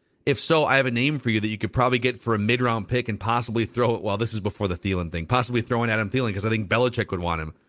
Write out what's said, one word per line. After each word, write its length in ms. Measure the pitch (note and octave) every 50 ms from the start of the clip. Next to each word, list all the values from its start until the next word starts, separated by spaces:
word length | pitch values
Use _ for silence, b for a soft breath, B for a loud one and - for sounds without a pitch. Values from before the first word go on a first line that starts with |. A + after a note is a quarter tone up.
| b b b b b
If 160 | C#3+ C3+ -
so, 240 | - - E3 D#3 D3+
I 120 | - C3 C3+
have 80 | C3
a 40 | B2+
name 300 | A#2+ A#2 B2+ D3 D#3 C3+
for 100 | - B2
you 80 | A2 G#2+
that 80 | G2+
you 120 | G#2+ G#2+ G#2+
could 140 | - -
probably 280 | - C3 B2 B2+ B2+ A#2+
get 180 | A#2 B2+ A#2+ -
for 160 | - A#2 A2+
a 40 | G#2
mid-round 480 | G#2 G#2+ B2 B2 B2+ A#2+ A2+ A2+ F#2+ -
pick 200 | B2 B2 A#2+ -
and 120 | G#2+ G2
possibly 440 | G2+ A#2 A#2 A#2+ A#2 - G#2+ A#2 A2
throw 300 | A2+ - A#2+ A#2+ A#2 A#2
it," 80 | -
well, 140 | - G#2 G2+
this 180 | G#2 A#2 G#2+ G#2+
is 60 | G#2+
before 260 | F#2 G#2 - - G#2+
the 80 | F#2 F2
Thielen 380 | - - G2 F#2+ F2+ F2 D#2+
thing, 140 | F2 E2+ E2
possibly 340 | - B2 B2+ A#2 B2 B2 A#2
throw 220 | G#2+ - B2 A#2 A#2
in 60 | A2+
Adam 200 | A2 A2 G#2+ F#2+
Thielen 240 | B2+ C3 B2+ A2 F#2+
'cause 100 | F#2+ G2
I 40 | A2
think 200 | A2+ A2+ G#2 F2
Belichick 440 | A2 A#2+ B2+ B2 - A#2+ G#2 -
would 80 | F#2+ F2
want 200 | F2 E2+ E2+ D#2+
him. 140 | D#2+ D#2 - _ _